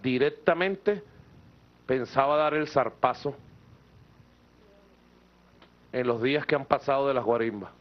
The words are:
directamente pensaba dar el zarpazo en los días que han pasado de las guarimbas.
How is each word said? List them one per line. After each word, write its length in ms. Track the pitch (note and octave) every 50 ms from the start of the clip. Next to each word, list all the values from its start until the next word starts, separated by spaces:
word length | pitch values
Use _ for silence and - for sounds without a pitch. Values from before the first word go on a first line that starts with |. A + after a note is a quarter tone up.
directamente 1000 | - C3 B2+ B2 C#3 D3+ - - - - E3 E3 F3+ G3 G3 F#3+ - G#3 G#3 - - - - - - - - - - - - - - - _ _ _
pensaba 540 | - C3 C3 A#2+ - - C3+ C3+ C#3+ D3 D3+
dar 160 | D3+ D3+ D3+
el 120 | D#3 D3+
zarpazo 680 | C#3+ - C#3 B2 A2+ - - - B2+ B2+ - - D3 C3+ - - - - - - - - - - - - - - - _ - - - - _ _ _ _ _ - - - - - - A#1+ A#1+ A#1+ A#1+ - - - _ _ _ _ _ _ _ - - _ _ - -
en 140 | - B2+ B2
los 160 | A#2+ A#2+ A2+
días 240 | A#2 C3 C#3+ D3 C#3+
que 80 | - D3+
han 100 | C#3 C3
pasado 420 | - D3 C3+ - - C3+ C3+ C#3
de 60 | C#3
las 120 | C3 B2 A#2
guarimbas. 460 | A2 A#2+ A#2 A2+ A2+ G#2 G#2 F#2 - - -